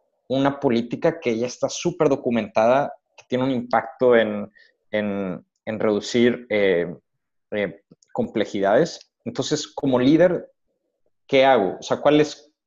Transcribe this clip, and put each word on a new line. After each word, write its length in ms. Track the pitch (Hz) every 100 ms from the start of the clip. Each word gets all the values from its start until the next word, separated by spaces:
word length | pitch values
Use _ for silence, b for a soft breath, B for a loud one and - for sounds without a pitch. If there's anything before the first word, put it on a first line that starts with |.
| b _ -
una 320 | 131 139 139
política 580 | 139 117 120 143 170 160
que 200 | 120 113
ya 80 | 123
está 220 | - 131
súper 400 | - 175 170 151
documentada, 840 | 135 131 117 104 110 113 135 143 - _ -
que 80 | _
tiene 180 | 127
un 60 | 131
impacto 640 | 123 120 117 - - 127
en, 380 | 117 107 104 104 b b b _
en, 540 | 107 104 98 92 85 - _
en 160 | - 107
reducir, 680 | 110 104 - 123 120 120 -
eh, 440 | 107 98 87 85 - _ _ _ _ _
eh, 320 | 104 98 - _ _ _
complejidades. 1000 | - 110 110 98 101 95 117 165 - - _
Entonces, 420 | 117 120 131 147 -
como 300 | - 135 127
líder, 520 | 127 160 180 170 - _ _ _ _ _ _ _ _
¿qué 180 | 139
hago? 320 | 135 127 92 -
O 40 |
sea, 160 | - 127
¿cuál 220 | 143 151
es, 320 | 151 - _ _